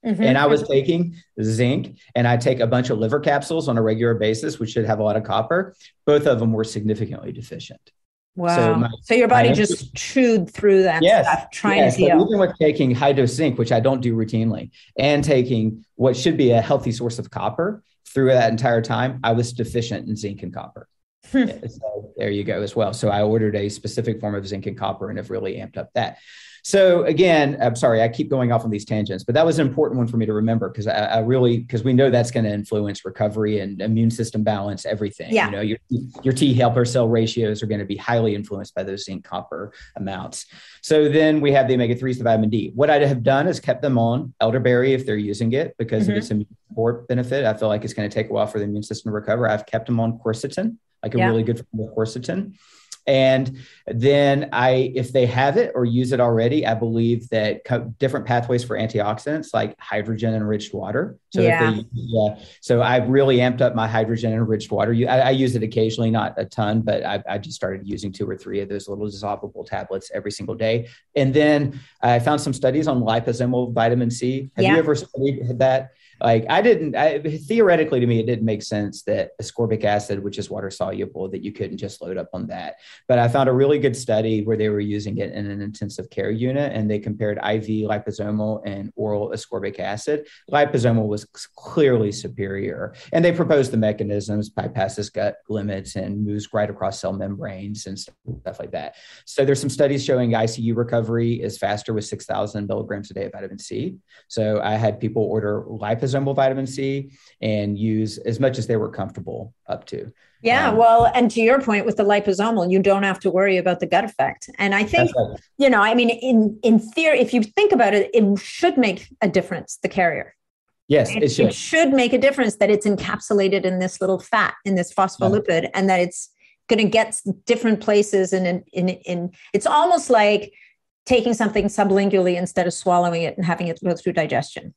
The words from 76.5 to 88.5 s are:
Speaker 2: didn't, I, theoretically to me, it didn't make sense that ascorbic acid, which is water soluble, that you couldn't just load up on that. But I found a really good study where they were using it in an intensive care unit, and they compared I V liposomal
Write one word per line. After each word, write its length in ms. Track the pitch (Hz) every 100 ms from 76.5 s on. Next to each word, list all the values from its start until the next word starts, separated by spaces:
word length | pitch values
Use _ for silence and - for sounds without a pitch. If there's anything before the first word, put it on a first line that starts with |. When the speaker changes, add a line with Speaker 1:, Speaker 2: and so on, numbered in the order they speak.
| 165
Speaker 2:
didn't, 320 | 214 196 156 117
I, 240 | 151 147
theoretically 800 | 151 151 - 226 202 165 156 131
to 80 | 120
me, 120 | 113
it 60 | 110
didn't 180 | 117
make 200 | 113 104
sense 400 | - 107 104 -
that 340 | - 107 92 -
ascorbic 440 | - - 113 107
acid, 400 | 107 104 - 101
which 160 | 101 101
is 100 | 95
water 220 | 101 98
soluble, 580 | - 92 98 - - 95
that 140 | 95
you 80 | 101
couldn't 260 | 104 95 -
just 240 | 101 -
load 160 | 85 92
up 120 | -
on 140 | 92 87
that. 300 | 92 82 - - - -
But 120 | 127
I 80 | -
found 220 | 123 131
a 40 |
really 240 | 127 139 147
good 180 | 143 123
study 460 | - 110 110 110
where 160 | 104 107
they 120 | 107
were 100 | 104
using 400 | 104 104 104 101
it 120 | 98
in 140 | - 101
an 160 | 101
intensive 480 | 101 107 104 - 185
care 220 | - 98
unit, 420 | 110 123 135 143
and 160 | 110 107
they 80 | 104
compared 400 | 107 104 107 104
I 220 | 104 110
V 240 | 110 107 107
liposomal 760 | 104 107 101 104 107 107